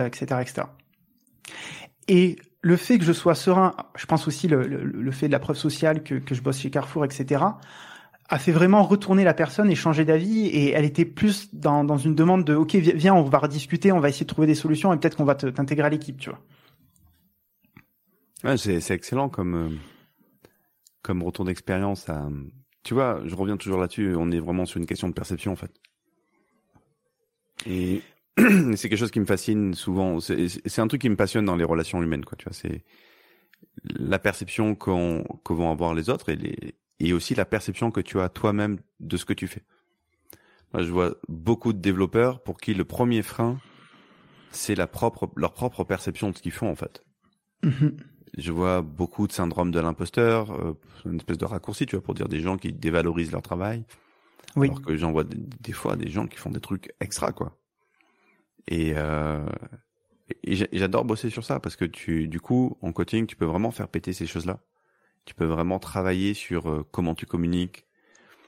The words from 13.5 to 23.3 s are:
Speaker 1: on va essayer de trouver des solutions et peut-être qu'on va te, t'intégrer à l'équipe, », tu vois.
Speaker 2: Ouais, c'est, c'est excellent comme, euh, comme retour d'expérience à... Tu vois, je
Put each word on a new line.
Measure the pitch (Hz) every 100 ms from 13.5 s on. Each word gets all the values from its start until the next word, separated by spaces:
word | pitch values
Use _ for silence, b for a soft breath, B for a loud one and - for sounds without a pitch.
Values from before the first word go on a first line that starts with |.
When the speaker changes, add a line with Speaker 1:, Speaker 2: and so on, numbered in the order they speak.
| 147 - 170 196
Speaker 1:
on | 180
va | 143
essayer | 135
de | 143
trouver | - 156
des |
solutions | 151 156 151 196
et | 160
peut-être | 165 -
qu'on |
va | 151
te, | 175 135
t'intégrer | 135 139 147 147
à |
l'équipe, », | 151 - 131
tu | -
vois. | - _ b b b _ _ _ _ _ _ _ _ _ - _ _ _ _ _ -
Speaker 2:
Ouais, | 127 131
c'est, | 104 85
c'est | -
excellent | 90 - 127 139
comme, | - 90
euh, | 85 80 76 73 b b b b _ b b b b _ _
comme | - 90
retour | 87 -
d'expérience | 92 90 - 95 101 92 -
à... | 76 73 71 69 - _ _
Tu | -
vois, | 120 127 82
je | 71